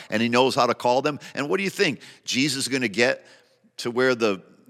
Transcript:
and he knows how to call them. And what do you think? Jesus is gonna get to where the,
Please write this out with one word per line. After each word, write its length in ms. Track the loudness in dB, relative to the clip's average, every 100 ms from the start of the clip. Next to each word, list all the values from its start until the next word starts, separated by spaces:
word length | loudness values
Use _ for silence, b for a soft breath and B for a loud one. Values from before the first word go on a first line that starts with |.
| B
and 100 | -2
he 80 | 2
knows 280 | 4 4 4
how 100 | 0
to 80 |
call 280 | 2 0 2
them. 180 | 0 -4 B -6
And 120 | -2
what 100 | -2
do 40 |
you 80 | -2
think? 300 | -2 -2 -2 B B
Jesus 400 | -6 -2 -2 -2
is 40 | -4
gonna 200 | -2 -2
get 360 | 0 0 0 b b b b _ -10
to 160 | -4
where 240 | 0 2 2
the, 260 | 0 0 -8 _